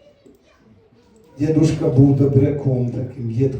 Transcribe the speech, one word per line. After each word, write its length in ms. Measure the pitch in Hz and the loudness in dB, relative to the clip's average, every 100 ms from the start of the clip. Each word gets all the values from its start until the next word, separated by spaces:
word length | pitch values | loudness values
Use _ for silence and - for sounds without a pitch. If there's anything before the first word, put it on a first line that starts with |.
| _ _ - _ _ _ _ _ _ _ _ _ _ - | _ _ -20 _ _ _ _ _ _ _ _ _ _ -6
Дідушка 500 | 151 151 160 - 120 | -2 2 0 0 0
був 280 | 131 139 - | 4 4 4
добряком 760 | 143 117 - - 131 127 120 | 2 2 0 -2 -4 -4 -4
таким, 400 | 143 107 - 117 | -6 -10 -10 -8
дід 240 | 113 135 | -2 -4